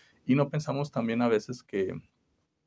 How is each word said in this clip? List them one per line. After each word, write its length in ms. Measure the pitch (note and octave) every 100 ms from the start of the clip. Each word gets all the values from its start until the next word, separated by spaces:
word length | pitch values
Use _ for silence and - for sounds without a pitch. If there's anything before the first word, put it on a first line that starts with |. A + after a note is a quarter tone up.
| _ _ -
Y 80 |
no 160 | C3+ C#3+
pensamos 400 | D#3 D3+ C3+ C#3+
también 320 | - A#2 A2+
a 60 | A#2+
veces 340 | A2 - A#2+
que, 300 | - G2+ F#2+ F2 - _ _ _ _ _